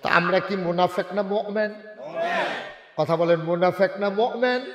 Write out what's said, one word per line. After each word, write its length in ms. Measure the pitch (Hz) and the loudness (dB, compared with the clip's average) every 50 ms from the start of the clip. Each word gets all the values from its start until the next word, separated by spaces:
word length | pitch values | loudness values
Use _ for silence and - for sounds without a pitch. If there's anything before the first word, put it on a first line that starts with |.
তা 80 | - - | 2 4
আমরা 300 | - 170 175 175 185 190 | 4 4 4 4 2 2
কি 160 | 190 - 208 | 2 0 -4
মুনাফেক 500 | 190 185 170 175 175 180 180 - - 185 - | -2 0 0 2 2 2 2 2 -2 -4 -2
না 100 | 190 202 | -2 -4
মুমিন? 520 | 202 190 202 214 208 208 202 220 214 214 208 214 - - - 220 185 302 - - 330 349 349 339 302 - - - - - - - - - - | -2 0 -2 -2 -2 -2 -2 -2 -2 -2 -4 -10 -16 -18 -16 -14 -14 -10 -6 -4 -4 -2 -2 -2 -2 -2 -4 -8 -10 -12 -16 -18 -20 -14 -4
কথা 200 | - 151 147 165 | -4 0 0 2
বলেন, 240 | 160 170 170 170 165 | 0 4 4 4 2
মুনাফেক 500 | 156 160 175 175 180 180 - - 196 185 190 | 2 -2 0 2 2 2 4 4 0 0 2
না 140 | 202 202 202 | -2 -2 -2
মুমিন? 600 | 196 202 226 254 247 233 247 254 247 254 269 262 - | 0 0 0 0 0 0 0 0 0 0 -4 -6 -14